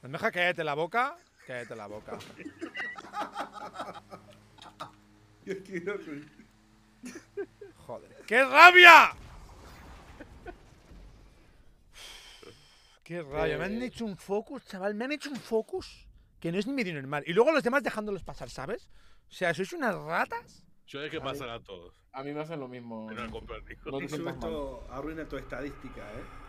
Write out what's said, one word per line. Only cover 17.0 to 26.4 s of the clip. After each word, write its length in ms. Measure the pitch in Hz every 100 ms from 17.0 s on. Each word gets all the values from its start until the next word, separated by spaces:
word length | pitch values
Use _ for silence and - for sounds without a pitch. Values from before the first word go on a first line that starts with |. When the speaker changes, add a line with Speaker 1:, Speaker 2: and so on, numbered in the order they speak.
| 135 147 143
Speaker 1:
Y 60 |
luego 200 | 180 254
los 100 | 311
demás 200 | 226 269
dejándolos 400 | 254 254 214 196
pasar, 260 | - 151 127
¿sabes? 380 | - 139 214 - - - - -
O 40 |
sea, 200 | - 180
¿sois 180 | 165 190
unas 220 | 349 254 170
ratas? 680 | 151 170 247 466 - - - - -
Speaker 4:
Yo 140 | 139
dejé 160 | 147 156
Speaker 3:
Ay. 40 |
Speaker 4:
pasar 260 | 135 139 131
a 100 | 117
todos. 400 | - 95 87 - -
Speaker 3:
A 100 | 131
mí 100 | 139
me 80 | 147
hacen 200 | 156 160
lo 80 | 131
mismo. 380 | 123 117 113 110
Speaker 4:
Pero 160 | 113
no 60 | 117
compré, 300 | 110 110 110
digo. 280 | - - -
Speaker 3:
No 80 | 135
te 60 |
Speaker 2:
Eso, 120 | 139 147
Speaker 3:
sientas 200 | 135 131
mal. 140 | -
Speaker 2:
esto 360 | 160 139 123 110
arruina 380 | 123 143 160 147
tu 80 | 139
estadística, 680 | 127 127 143 131 131 117 101
¿eh? 120 | 113 - -